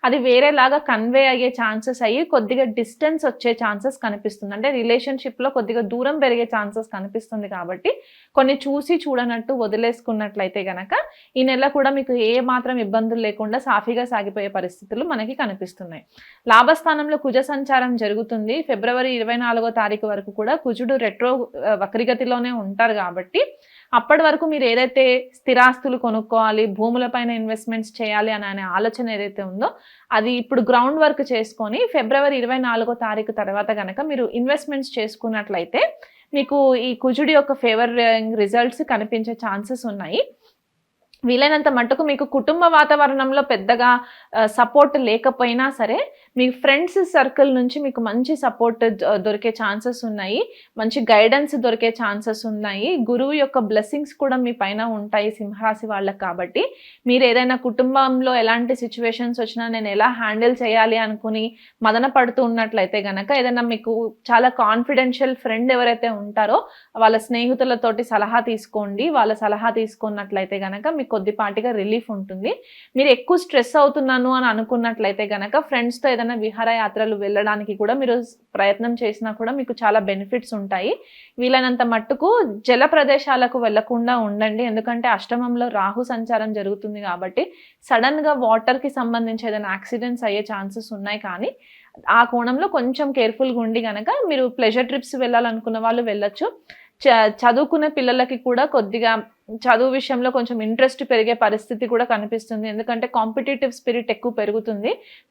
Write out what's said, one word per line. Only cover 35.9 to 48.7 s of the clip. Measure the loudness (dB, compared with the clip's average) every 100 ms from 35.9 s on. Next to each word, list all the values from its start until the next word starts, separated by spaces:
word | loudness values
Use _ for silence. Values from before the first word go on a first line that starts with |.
| -2 -20 _ _
మీకు | -4 0 4 4 4
ఈ | 0 -2
కుజుడి | -2 0 4
యొక్క | 4 4
ఫేవర్ | 0 0 2 2 2 2 2 0 0
రిజల్ట్స్ | 2 2 0 -2
కనిపించే | -2 -2 -2 -4 -4
ఛాన్సెస్ | -6 -6 -6 -6 -8 -8
ఉన్నాయి. | -10 -6 -4 -4 _ _ _ _ _ _ _ _ _ 0
వీలైనంత | 2 4 4 2
మట్టుకు | 2 0 0
మీకు | 0 -2 0
కుటుంబ | 0 0 4 6
వాతావరణంలో | 6 6 4 4 2 0 0
పెద్దగా, | 0 -2 0 2 4 2 0 -20 -6 0
ఆ, | 0
సపోర్ట్ | 2 4 6 6 6
లేకపోయినా | 2 2 2 2 0 0 -2
సరే | -2 -2 -2 -4 -10 _ 0
మీ | 0
ఫ్రెండ్స్ | 2 2 2 2 0
సర్కిల్ | 2 2 2 4 4 4
నుంచి | 0 -2
మీకు | -4 -4
మంచి | -2 -2 -2 0
సపోర్ట్ | -2 0 -2